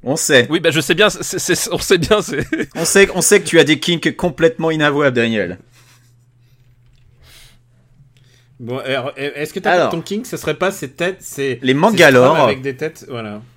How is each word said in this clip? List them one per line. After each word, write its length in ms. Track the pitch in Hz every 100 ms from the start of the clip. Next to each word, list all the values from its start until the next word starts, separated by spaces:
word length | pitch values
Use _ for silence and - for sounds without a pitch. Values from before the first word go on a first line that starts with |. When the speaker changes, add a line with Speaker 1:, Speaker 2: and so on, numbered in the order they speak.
| 120
Speaker 1:
On 80 | 143
sait. 300 | - 139 113
Speaker 2:
Oui, 80 | 160
bah, 100 | 165
je 100 | 156
sais 120 | 151
bien, 160 | 165 208
c'est, 300 | - - 185
c'est, 340 | - - -
on 60 | 170
sait 180 | - -
bien, 240 | - 214
c'est 240 | - 139 - 320
<laughs> 140 | 220 -
Speaker 1:
On 100 | 165
sait, 240 | 196 196 185
on 60 |
sait 200 | 165 202
que 60 | 165
tu 120 | 170
as 40 |
des 160 | 147 151
kinks 360 | - 170 160 156
complètement 540 | 180 131 160 165 165
inavouables, 460 | 156 147 143 147 123
Daniel. 420 | 117 113 90 87 _ _ _ _ _ _ _ _ _ _ _ _ _ _ _ _ - - - _ _ _ _ _ _ _ _ _ _ _
Speaker 3:
Bon, 180 | 117 127
alors, 340 | 127 131 127 135
est-ce 360 | 143 135 151
que 60 | -
t'as 140 | 196
Speaker 1:
Alors. 160 | 175 135
Speaker 3:
ton 120 | 165
kink, 240 | 160 202 247
ce 120 | 165
serait 160 | -
pas 180 | 151 185
ces 200 | 196 135
têtes, 260 | - 175 185
ces, 380 | - - 139 123
Speaker 1:
Les 80 | 131
Speaker 3:
ces 40 |
Speaker 1:
Mangalore. 600 | 135 190 196 160 131 127 156
Speaker 3:
femmes 80 | 135
avec 160 | 135
des 160 | 135 127
têtes, 280 | 156 - -
voilà. 320 | 127 107 104 117